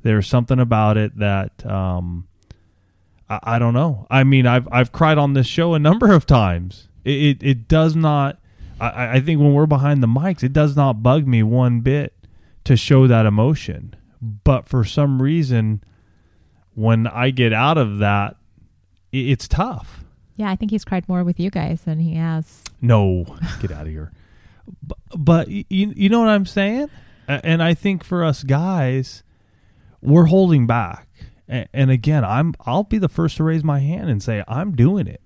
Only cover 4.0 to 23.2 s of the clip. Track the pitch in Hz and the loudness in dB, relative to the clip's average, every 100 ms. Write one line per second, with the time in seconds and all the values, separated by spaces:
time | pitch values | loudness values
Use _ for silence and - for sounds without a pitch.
4 | - 135 135 135 123 123 123 120 123 - | -2 2 4 4 4 2 0 0 -2 0
5 | 160 151 143 139 123 - 170 165 147 202 | 2 2 2 0 0 0 0 2 2 4
6 | 233 180 - 131 101 85 90 - - _ | 6 4 6 4 4 -2 -6 -14 -20 _
7 | - 139 147 139 143 131 113 160 160 156 | -6 0 0 0 0 -2 2 2 2 2
8 | 160 147 139 - _ _ - - 117 - | 0 0 -2 -6 _ _ -20 -8 -8 -6
9 | 123 127 139 160 147 143 156 143 139 147 | -2 0 0 2 4 4 2 2 2 2
10 | 120 123 180 185 - 139 151 139 139 113 | 2 0 -2 -2 -2 0 0 2 0 2
11 | 117 143 139 117 110 120 123 117 120 143 | 2 2 2 2 2 2 2 0 0 -2
12 | 143 _ - - _ - - 120 - 135 | -4 _ -20 -20 _ -18 0 0 4 4
13 | 131 117 110 104 120 156 - 73 101 - | 6 6 4 2 0 0 -6 -12 -14 -20
14 | _ _ 117 104 - 131 - 131 107 - | _ _ -14 -2 0 0 0 -2 -2 0
15 | 143 131 131 165 143 120 110 107 - _ | 0 0 0 0 0 0 0 -4 -8 _
16 | _ _ _ _ _ _ _ - 110 113 | _ _ _ _ _ _ _ -4 0 2
17 | 113 - 127 127 120 110 131 160 117 101 | 0 -2 -2 2 0 2 2 2 0 0
18 | 104 101 104 - _ _ _ _ _ _ | 0 0 -2 -8 _ _ _ _ _ _
19 | _ 135 127 131 - - 214 139 - - | _ -6 -2 -2 -2 -2 -2 -6 -16 -20
20 | - _ _ - 208 190 214 214 - 185 | -20 _ _ -8 -6 -4 -4 -6 -4 -6
21 | - 180 175 175 180 190 156 165 - 156 | -4 -4 -2 -2 -4 -4 -6 -6 -6 -4
22 | 165 160 165 165 160 - - - 120 113 | -4 -2 -4 -4 -8 -14 -20 -4 2 4
23 | 98 90 | 2 0